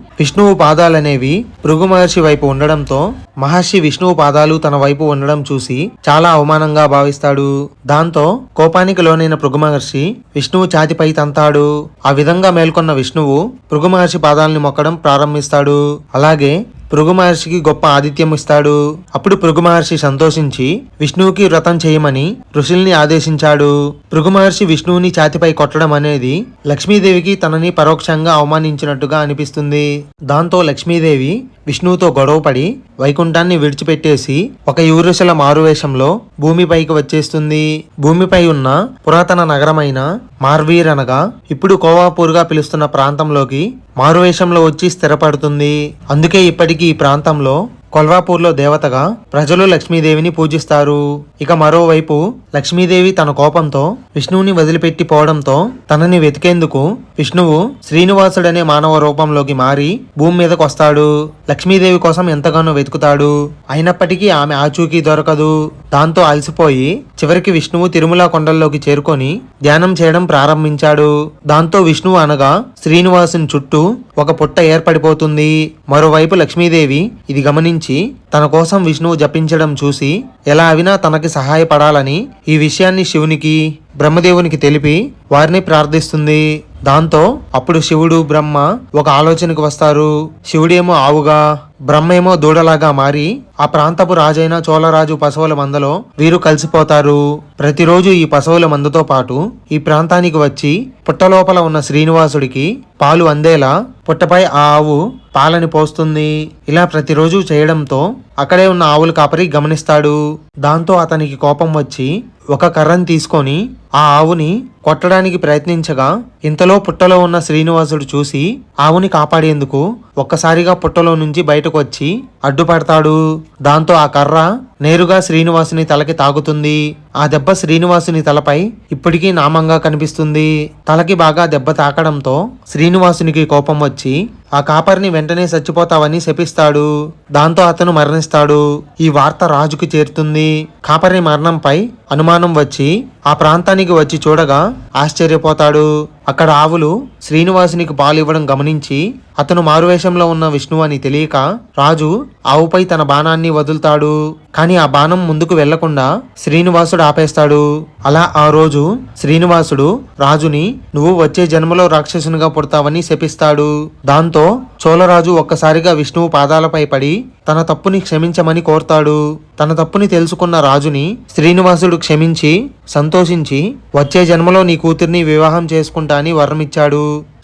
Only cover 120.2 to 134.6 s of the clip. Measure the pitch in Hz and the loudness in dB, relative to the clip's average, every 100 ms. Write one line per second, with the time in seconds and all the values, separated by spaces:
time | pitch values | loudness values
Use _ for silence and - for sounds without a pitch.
120.2 | 131 160 165 165 170 180 160 170 170 165 | -4 -2 0 0 0 0 -2 0 0 0
121.2 | 151 147 151 147 151 151 127 - 147 226 | -2 -2 0 0 0 -2 -4 -4 -6 -6
122.2 | - - 143 139 170 165 160 156 151 156 | -10 -8 -4 -2 0 0 2 2 2 0
123.2 | 156 156 156 - 143 151 160 165 147 143 | 0 -4 -10 -4 0 0 2 2 2 0
124.2 | 143 160 165 240 - - 147 170 175 190 | 0 2 0 -2 -10 -6 0 0 2 0
125.2 | 185 160 165 165 160 160 156 147 151 160 | 0 0 0 0 0 -2 -2 -2 -2 -2
126.2 | 139 143 151 151 151 151 151 151 - 131 | -2 -2 -4 -4 -2 -2 -4 -8 -12 -6
127.2 | 143 151 135 185 160 160 175 175 165 160 | -2 -2 0 -2 0 0 2 0 0 -2
128.2 | 151 147 147 147 208 - - 139 175 165 | 0 -2 0 -2 -4 -8 -12 -4 -2 0
129.2 | 190 175 143 160 160 160 160 151 156 - | 0 0 0 0 0 0 0 -4 -6 -4
130.2 | 156 151 156 151 151 - - 160 170 185 | -2 0 0 -2 -6 -10 -2 0 0 2
131.2 | 160 151 170 143 127 156 147 147 160 147 | 2 2 0 0 -2 -2 -2 0 -2 -2
132.2 | 131 139 226 - - 147 165 185 180 175 | -4 -4 -4 -10 -12 -2 0 4 2 2
133.2 | 165 156 151 147 143 151 143 113 131 143 | -2 -2 0 0 0 -2 -2 -4 -6 -4
134.2 | 226 - - 143 | -6 -12 -6 -4